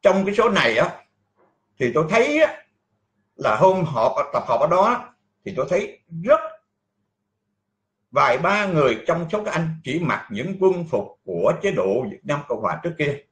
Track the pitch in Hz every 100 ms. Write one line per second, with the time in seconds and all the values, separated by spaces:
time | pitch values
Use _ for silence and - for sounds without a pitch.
0 | 196 190 196 208 214 190 123 110 170 -
1 | _ _ _ _ _ _ _ _ 123 151
2 | 160 226 269 302 311 - _ _ _ _
3 | _ _ _ - 117 107 190 190 147 120
4 | 123 143 143 127 - 117 151 180 214 247
5 | - _ _ _ 104 123 135 180 220 -
6 | _ 165 196 311 640 - _ _ _ _
7 | _ _ _ _ _ _ _ _ _ _
8 | _ 131 139 123 175 208 202 165 135 110
9 | - 165 165 208 - 160 165 160 - 156
10 | 156 104 - 104 160 196 190 180 160 110
11 | 101 - - 87 104 170 196 165 92 110
12 | 117 - - 147 - 113 101 82 170 160
13 | 147 139 _